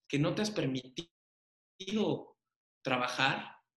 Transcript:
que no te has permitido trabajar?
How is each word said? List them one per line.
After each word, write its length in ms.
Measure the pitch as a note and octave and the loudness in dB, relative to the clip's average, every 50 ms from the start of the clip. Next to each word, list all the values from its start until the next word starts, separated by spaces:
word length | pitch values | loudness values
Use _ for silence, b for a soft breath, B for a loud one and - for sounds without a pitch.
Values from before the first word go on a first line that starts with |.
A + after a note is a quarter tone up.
| _ | _
que 120 | - - C#3 | -2 0 2
no 160 | D3+ F3 - | 2 2 2
te 80 | G#3 | 0
has 80 | G#3+ G#3+ | -2 -2
permitido 1900 | - E3+ C#3 C3+ C3 C3 - - - - E3+ - _ _ _ _ _ _ _ _ _ _ _ _ _ - F#3+ F#3+ G#3 A3 G3 E3 C3 A2+ - - - _ _ _ _ _ _ _ _ _ | 0 0 0 0 0 -2 -6 -8 -10 -12 -12 -12 _ _ _ _ _ _ _ _ _ _ _ _ _ -14 -6 -2 0 2 2 2 0 0 -4 -10 -20 _ _ _ _ _ _ _ _ _
trabajar? 760 | - C3 B2+ B2 B2 B2 - - C3+ C3+ - - - - - - _ _ _ | -2 0 0 2 0 0 2 2 2 2 2 0 -4 -10 -14 -20 _ _ _